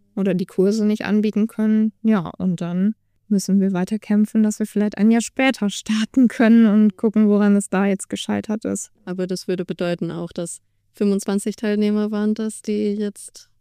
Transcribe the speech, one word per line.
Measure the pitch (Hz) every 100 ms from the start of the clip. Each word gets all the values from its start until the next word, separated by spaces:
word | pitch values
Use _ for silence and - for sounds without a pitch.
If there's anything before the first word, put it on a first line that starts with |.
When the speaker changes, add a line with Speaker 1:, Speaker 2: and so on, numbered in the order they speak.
| _ -
Speaker 1:
oder | 196
die | 180 185
Kurse | - 190 220 208
nicht | 214
anbieten | - 214 214 208 226
können. | - 214 214 220 -
Ja, | 220 214 156 -
und | 185 170
dann | 170 180 196 220 _ _ _
müssen | 202 - 196
wir | 190
weiter | 180 185 214
kämpfen, | - 208 214 220
dass | 214 -
wir | 214
vielleicht | 202 208 -
ein | 214
Jahr | 233
später | 220 - 269 254 208
starten | - - 220 220 - 240
können | - 226 233 226
und | 208 214 -
gucken, | 226 214 214
woran | 202 208 202
es | -
da | 185 196
jetzt | 190 -
gescheitert | 196 - 208 - 214
ist. | 196 196 - _
Speaker 2:
Aber | - 185 185
das | 180 -
würde | 185 175
bedeuten | 180 175 175 170
auch, | 160 170
dass | - 170 - _ _ _
fünfundzwanzig | _ 202 196 - 202 220 196
Teilnehmer | 214 208 208 208 208
waren | 208 214
das, | 214 220 -
die | - 208 208
jetzt | 202 208 - - - - _